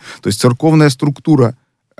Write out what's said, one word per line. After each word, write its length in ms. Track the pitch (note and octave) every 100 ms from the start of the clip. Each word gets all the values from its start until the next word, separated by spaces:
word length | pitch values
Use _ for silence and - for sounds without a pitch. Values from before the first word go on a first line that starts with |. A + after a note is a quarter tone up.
| - -
То 60 | -
есть 120 | G2+
церковная 500 | B2+ A#2+ D#3+ D#3 D3+
структура, 640 | - D3 C#3 - D3 A#2+ - _ _ _ -